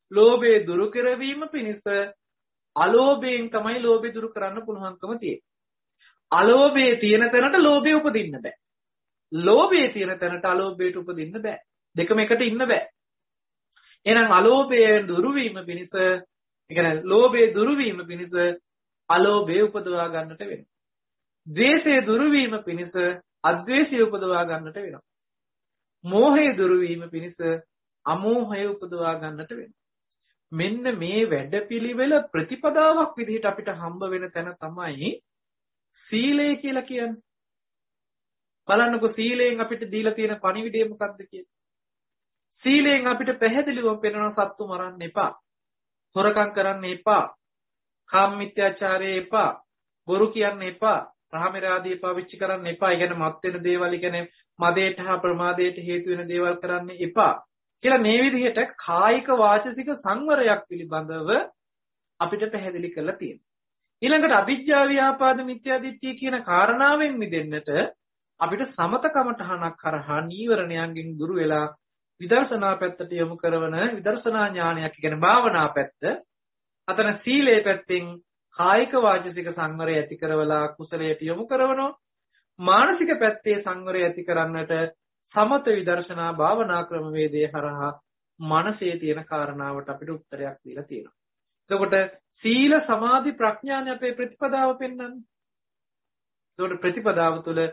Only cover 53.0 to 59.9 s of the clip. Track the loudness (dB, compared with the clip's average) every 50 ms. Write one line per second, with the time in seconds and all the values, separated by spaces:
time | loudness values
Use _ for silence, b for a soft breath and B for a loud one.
53 | 0 -2 -2 -2 -4 -4 -4 -4 -6 -6 -6 -2 -2 -2 0 0 0 -2 -2 -4
54 | -4 -4 -4 -6 -8 b b b b _ _ 0 0 2 2 2 0 -2 -2 -6
55 | -4 -4 -4 -2 0 -2 -2 0 -2 -2 0 0 -2 -2 -2 -6 -8 -6 -6 -4
56 | -4 -4 -6 -6 -6 -6 -4 -2 -2 -2 -2 -4 -4 -6 -6 -6 -6 -10 -8 -8
57 | -8 -2 2 2 2 2 2 -2 -10 _ _ _ _ _ _ _ 0 2 2 4
58 | 4 2 2 4 2 2 0 0 -2 0 0 -2 -4 -4 -8 -12 -6 -2 2 4
59 | 4 4 4 2 2 0 2 4 6 4 4 2 0 -4 -8 -8 -8 -8